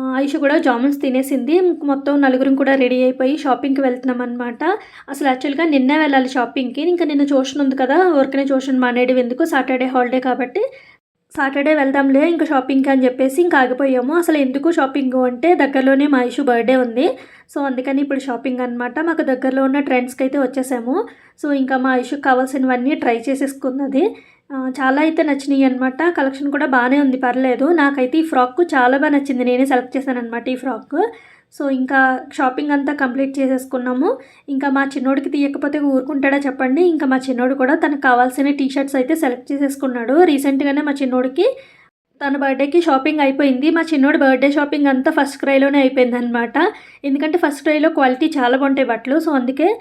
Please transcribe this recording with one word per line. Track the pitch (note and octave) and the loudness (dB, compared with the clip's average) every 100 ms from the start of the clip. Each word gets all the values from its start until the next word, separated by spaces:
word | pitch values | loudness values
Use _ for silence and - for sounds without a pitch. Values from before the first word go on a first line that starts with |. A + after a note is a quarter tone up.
| C4 | -4
ఐషు | C4 C#4 D4+ | -2 -2 0
కూడా | C#4 D#4+ | 0 2
జామున్స్ | D4 A#3 C#4 C#4+ | 2 0 0 -2
తినేసింది. | C#4 B3+ C4+ C4+ A#3+ F4 | -2 -2 -2 -4 0 2
ఇంక | F4+ - | 2 0
మొత్తం | C#4+ C#4 C#4+ C#4+ | -2 -2 0 2
నలుగురం | C#4 C4 C4+ | 2 2 2
కూడా | C4+ C4+ C4+ | 2 2 2
రెడీ | B3 B3+ | 2 2
అయిపోయి | B3+ C4 C4 D4 | 0 0 0 0
షాపింగ్‌కి | C#4+ B3+ C#4 C4+ | -2 -2 -2 0
వెళ్తున్నాం | C4 B3+ C4 B3 | 0 -2 -4 -4
అనమాట. | A#3+ A#3+ A#3+ A#3+ D#4 G4+ - - - | -6 -6 -8 -4 -2 -4 -6 -20 -12
అసలు | C#4 C#4+ | -4 -2
యాక్చువల్‌గా | B3+ D4 C#4 E4 | 0 -2 -2 0
నిన్నే | C#4 B3+ D#4 | 2 2 2
వెళ్ళాలి | D4+ C#4 B3+ | 2 2 0
షాపింగ్‌కి. | C4 A#3 C#4 B3 C#4 | -2 -2 -4 -6 -4
ఇంకా | E4 F4 | 0 0
నిన్న | D4+ C#4+ | 0 0
ట్యూషన్ | C#4+ C4+ C4+ D4 | 2 2 0 -2
ఉంది | C4+ C4 | -2 0
కదా, | B3+ D#4 F#4 | 0 2 4
ఊరికనే | D4 C4+ C4+ | 2 0 0
ట్యూషన్ | C#4 C4 C4+ B3+ | 0 -2 0 0
మానేయడం | B3 A#3+ B3 B3+ | 0 2 2 2
ఎందుకు, | A#3+ B3 E4 | 0 0 0
సాటర్డే | C#4+ C4+ B3+ B3+ | 0 0 -2 0
హాలిడే | C4 B3 B3+ | 0 0 0
కాబట్టి | C4 B3 B3+ F#4+ C5+ - - _ _ _ _ | -2 -2 -4 -4 -4 -8 -20 _ _ _ _
సాటర్డే | - C4+ C#4 C#4+ | -4 -2 0 2
వెళ్దాంలే | D4+ C4+ C#4 C#4 C4+ D#4+ | 2 2 2 2 4 2
ఇంకా | E4 D#4 | 2 0
షాపింగ్‌కి | C#4 C4 C4+ C#4 | 0 0 0 2
అని | C4+ | 2
చెప్పేసి | B3+ B3+ C4+ C4+ | 2 2 0 2
ఇంకా | F4 D4+ | 2 2
ఆగిపోయాము. | B3+ B3+ C#4 B3+ B3 | 2 2 0 0 0
అసలు | E4+ E4+ D4+ | 0 2 2
ఎందుకు | C4 C#4 D#4+ | 0 0 0
షాపింగ్ | E4 C4+ C#4+ B3+ B3+ | 0 0 0 -2 0
అంటే | B3+ B3 D#4+ | 0 0 2
దగ్గరలోనే | F4+ C#4 C4+ C4 C4+ D4 | 2 2 2 2 4 4
మా | C4 | 2
ఐషు | B3 A#3+ | 0 -2
బర్త్‌డే | C4+ A#3 A3+ C4 | 0 0 2 2
ఉంది. | B3 A3+ F4 C5 - - _ | 2 0 0 -2 -12 -20 _
So, | D#4 | -6
అందుకని | C#4 B3+ C#4+ C4+ | -4 -4 -2 -2
ఇప్పుడు | C#4 C4+ | -2 -4
షాపింగ్ | C4+ A#3 C4 B3+ | -4 -6 -4 -4
అనమాట. | B3+ A#3+ A#3+ D4 | -4 -4 -6 -4
మాకు | E4 D#4+ | -2 0
దగ్గరలో | C#4 C4 C4 C4+ | 0 -2 0 0
ఉన్న | C4+ C#4+ | 0 0
ట్రెండ్స్‌కి | C4+ B3+ B3 - | 0 0 -2 -4
అయితే | C4 C#4+ | -2 0
వచ్చేసాము. | B3+ C4 B3+ B3 A#3 E4 A#4+ - - _ | -2 -2 -4 -4 -2 -4 -4 -10 -20 _
So, | D4 | -2
ఇంకా | C#4 C4 C4 | -2 0 0
మా | C4 | 0
ఐషుకి | B3+ B3 C#4+ | 0 -2 -4
కావాల్సినవన్నీ | C#4 B3+ C4 C4+ C4 B3 B3+ D#4 | 0 2 0 -2 -2 0 -2 -2
ట్రై | B3+ A3+ | 0 -2
చేసేసుకున్నది. | C#4 C4+ C#4 - C4+ C4 C#4+ C#4 G#4 - - _ - | -2 -2 -4 -4 -6 -4 -2 0 0 -2 -18 _ -14
ఆ, | C#4 C4 | -8 -6
చాలా | C4 C4 C#4 | -2 0 2
అయితే | D#4+ D#4+ | 2 2
నచ్చినాయి | D#4 C#4 C#4 C#4 | 0 -2 0 2
అనమాట. | C4+ B3 B3+ C4 E4+ | 2 2 -2 -2 -2
కలెక్షన్ | E4+ C4+ C4+ C#4+ | 0 -2 -2 -4
కూడా | C#4+ D4+ | -2 0
బాగానే | B3+ B3 C#4+ | 2 2 2
ఉంది, | C#4 B3+ | 2 2
పర్లేదు. | B3+ B3 C4 B3 C#4 | 0 0 0 2 2
నాకైతే | E4+ C#4 C#4 B3+ D#4 | 2 2 0 0 0
ఈ | |
ఫ్రాక్ | D#4+ C4 B3 C4 F4 | 0 2 2 0 0
చాలా | C#4 B3 C4+ | 2 4 4
బాగా | D4+ | 2
నచ్చింది, | C#4+ C#4 B3 | 0 0 -2
నేనే | B3 B3 C4+ | 0 2 2
సెలెక్ట్ | B3+ B3 | 0 -2
చేశాను | C4+ C4+ B3 | -4 -4 -6
అనమాట | A#3 A#3 A#3+ | -6 -8 -6
ఈ | B3+ | -6
ఫ్రాక్. | C4 A3 - D4 A4+ - - _ _ | -6 -8 -6 -2 -2 -4 -20 _ _
So, | - C#4+ | -8 -4
ఇంకా | C4 B3+ C4+ C4 B3+ C#4+ | -2 0 2 2 0 -6
షాపింగ్ | - C4 C4+ D4 | -2 -2 -2 -2
అంతా | C#4+ C#4 | 0 -2
కంప్లీట్ | D4 C4 B3+ C4+ | -2 -2 -2 -4
చేసేసుకున్నాము. | C4+ C4 C4 C4 B3+ B3 B3+ F4+ C5 - _ - | -2 -2 -2 -4 -6 -4 -2 -2 -2 -8 _ -8
ఇంకా | C4+ C#4+ | -4 0
మా | C4+ C#4 | 0 -2
చిన్నోడికి | C#4+ B3+ C#4 - | -2 -2 -2 -2
తీయకపోతే | D4 C#4 D#4 C#4+ D4 | -2 -2 -2 -4 -2
ఊరుకుంటాడా | C#4+ C4 C4 C#4+ C4+ C#4 | 0 0 -2 -2 0 0
చెప్పండి. | C#4 C4+ B3+ C#4 F4+ | -2 -2 0 2 2
ఇంకా | D#4 C#4+ | 2 0
మా | C4 | 0
చిన్నోడు | C4 B3 B3+ | -2 -2 -2
కూడా | C#4 B3+ D#4+ | 0 0 2
తనకు | D#4 C#4+ | 0 0
కావాల్సిన | C4+ B3 B3+ C4 C#4 | 2 4 2 0 0
టీ | C#4+ C4+ | 0 -2
షర్ట్స్ | C#4 C#4 C4+ | -2 -2 -2
అయితే | B3+ D#4+ | -2 0
సెలెక్ట్ | C#4+ B3 - | -2 -4 -6
చేసేసుకున్నాడు. | C#4 C#4 C#4 C4 A#3+ A#3 D4 | -4 -2 -2 -4 -4 0 4
రీసెంట్గానే | F4+ C#4 C#4 C#4 C#4+ C#4 | 4 4 0 0 0 0
మా | D4 | -2
చిన్నోడికి | C#4 C4 B3+ B3+ C4+ A4+ C5 - _ _ _ _ - | -2 0 0 0 0 0 -2 -10 _ _ _ _ -8
తన | C#4 C#4 | -4 -2
బర్త్‌డేకి | C#4 C4+ C#4+ F4 | 0 0 2 2
షాపింగ్ | E4 C4+ D#4 D4+ | 4 2 2 2
అయిపోయింది. | C#4 C4+ C#4+ B3 D4+ | 2 2 2 2 0
మా | E4 | 0
చిన్నోడు | D#4+ D4+ C4+ D#4 | 0 2 2 4
బర్త్‌డే | C4+ C4 C#4 | 4 4 2
షాపింగ్ | D4 C#4+ D4+ C#4+ | 2 -2 0 2
అంతా | C4 D#4+ | 2 0
ఫస్ట్ | D#4+ C#4 - | 0 -2 -2
క్రైలోనే | C4+ C4+ C#4 C#4+ | 0 2 4 4
అయిపోయిందనమాట. | C4 C4+ B3 A#3+ A#3+ A#3 A#3 C#4 F#4 - - - | 2 2 0 0 -2 -2 -2 0 0 -2 -14 -10
ఎందుకంటే | C#4 C#4 D#4 E4+ | -4 -2 0 0
ఫస్ట్ | D#4+ C#4+ | 0 -2
క్రైలో | D#4+ D4+ D#4+ | 0 2 2
క్వాలిటీ | D#4+ C4 B3+ D#4 | 2 2 2 0
చాలా | D4 A#3+ C4 | 0 0 2
బాగుంటాయి | C#4 C4+ A#3+ | 2 0 0
బట్టలు. | A3+ B3+ D#4 | -2 -2 -2
So, | D#4+ | 0
అందుకే | C#4 A#3+ C4+ E4+ A4+ | 0 0 0 0 0